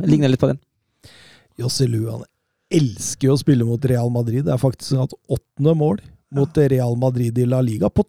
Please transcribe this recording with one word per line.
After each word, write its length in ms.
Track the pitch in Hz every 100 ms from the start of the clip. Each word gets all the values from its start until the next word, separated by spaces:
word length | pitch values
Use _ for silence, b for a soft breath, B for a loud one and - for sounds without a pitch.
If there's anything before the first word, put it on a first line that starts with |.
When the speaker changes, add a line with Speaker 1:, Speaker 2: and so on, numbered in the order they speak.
| 190
Speaker 1:
Ligner 240 | 151 139
litt 140 | 131
på 80 | 135
den. 60 | 139 _ _ _ _ b b b b b -
Speaker 2:
Joselu, 460 | 120 - 127 113 113
han 120 | 113 - _ _ _ -
elsker 560 | 175 135 98 - - 131
jo 60 | 139
å 60 |
spille 240 | - 131 117
mot 180 | 117 131
Real 200 | 123 120
Madrid. 320 | 120 117 120 156
Det 80 |
er 80 | 127
faktisk 320 | 135 - -
sånn 140 | 131 131
at 100 | - -
åttende 460 | - _ - 143 165
mål 220 | 151 202 - - _
mot 160 | 139 139 -
Speaker 3:
Ja. 100 | 139
Speaker 2:
Real 280 | 131 123 120
Madrid 400 | 131 123 120 120
i 80 | 123
La 140 | 127
Liga. 280 | 123 107 -
På 80 | -